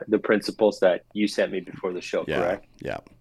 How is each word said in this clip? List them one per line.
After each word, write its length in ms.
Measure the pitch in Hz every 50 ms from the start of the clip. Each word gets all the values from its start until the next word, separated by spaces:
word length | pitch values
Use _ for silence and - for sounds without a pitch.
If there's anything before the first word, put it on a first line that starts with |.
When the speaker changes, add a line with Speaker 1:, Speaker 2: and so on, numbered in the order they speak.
| - -
Speaker 1:
the 120 | 107 98
principles 600 | - - 110 104 - - 92 - 110 104 101 -
that 240 | - - 87 - - _ -
you 140 | 104 104 101
sent 240 | - - 101 -
me 80 | - 92
before 340 | 87 87 82 78 - 92 90
the 80 | 87
show, 240 | - - - 87 78 76
Speaker 2:
Yeah, 100 | 76 67
Speaker 1:
correct? 280 | 87 87 95 - - _ _ -
Speaker 2:
yeah. 180 | - 67 50 - - _ _ _